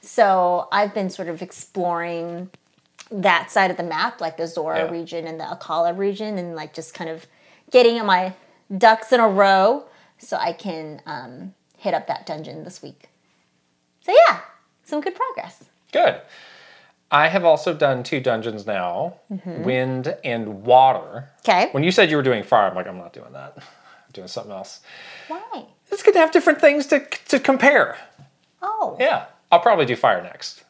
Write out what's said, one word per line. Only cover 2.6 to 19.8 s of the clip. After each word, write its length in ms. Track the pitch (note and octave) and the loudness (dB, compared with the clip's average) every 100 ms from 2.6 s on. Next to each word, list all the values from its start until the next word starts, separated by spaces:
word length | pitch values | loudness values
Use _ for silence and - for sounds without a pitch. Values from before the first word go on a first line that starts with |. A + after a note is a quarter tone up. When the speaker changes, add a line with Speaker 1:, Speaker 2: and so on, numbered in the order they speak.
| _ _ _ _ - | _ _ _ _ -14
Speaker 1:
that 380 | G#3 F#3+ E3+ - | -2 2 2 0
side 200 | G#3 F#3+ | 0 0
of 60 | F3+ | -2
the 60 | |
map, 360 | E3+ D#3 A3 - | -6 -4 -6 -6
like 160 | E3 D#3+ | -10 -8
the 100 | E3 | -8
Zora 380 | E3 D#3 D#3+ D#3+ | -6 -6 -4 -4
Speaker 2:
Yeah. 60 | |
Speaker 1:
region 360 | E3+ E3 E3+ D#3+ | -6 -10 -10 -10
and 120 | D#3+ | -12
the 60 | D#3 | -12
Akkala 520 | - - E3 E3+ F3+ | -14 -8 -2 -2 -2
region, 400 | G3 G3 G#3+ G3+ | -4 -4 -8 -8
and, 180 | F3 E3 | -8 -10
like, 180 | D#3 | -14
just 200 | - D#3 | -14 -16
kind 160 | - E3 | -12 -12
of 160 | D#3+ - _ _ _ _ | -12 -16 _ _ _ _
getting 320 | B3 A#3 A#3 G#3+ | 4 4 2 0
my 280 | F#3 F#3 F#3 _ _ _ F#3+ | 0 0 -8 _ _ _ 4
ducks 340 | A3 A3+ - | 4 4 2
in 60 | B3 | 2
a 80 | A3+ | 4
row 580 | G3 G3 F#3+ G3 C#4 - _ _ _ | 4 6 6 4 2 -6 _ _ _
so 180 | - F3+ | -10 -6
I 140 | E3+ | -6
can, 480 | E3 G3+ D#3+ D#3 D3+ - | -8 -10 -10 -12 -16 -14
um, 480 | C#3+ B2+ B2+ F#3 _ _ _ | -14 -14 -16 -18 _ _ _
hit 160 | G3+ | -6
up 140 | E3 D#3 | -6 -6
that 180 | - - | -10 -8
dungeon 380 | D#3 D3+ D3+ | -12 -12 -16
this 180 | D#3+ F3 | -18 -18
week. 280 | C#3+ - _ _ _ _ _ _ _ _ _ _ | -20 -20 _ _ _ _ _ _ _ _ _ _
So 100 | - A4+ E5+ | 4 6 6
yeah, 120 | - - _ _ _ | 4 -6 _ _ _
some 160 | _ D4+ | _ -6
good 140 | - F4+ | -6 -6
progress. 480 | B4+ - - - _ _ _ | -8 -8 -14 -18 _ _ _
Speaker 2:
Good. 280 | D4 F4 - - - - - - - _ _ _ | 0 2 0 -12 -20 -20 -20 -20 -20 _ _ _
I 160 | C#3+ D#3 | 2 4
have 160 | F#3 E3+ | 4 4
also 280 | D3+ F3+ | 4 2
done 300 | D#3+ D3 B2+ | 0 0 0
two 160 | B2 D3 | -4 -2
dungeons 460 | B2+ A2+ A2+ G#2+ G2+ | -2 -2 -4 -8 -6
now, 500 | G2 G2+ F2+ D#3+ F#3+ _ | -4 -4 -4 -6 -10 _
Speaker 1:
Mm-hmm. 320 | F#3+ F#3 E3+ | -12 -10 -8
Speaker 2:
Wind 540 | B2+ B2+ | -2 -2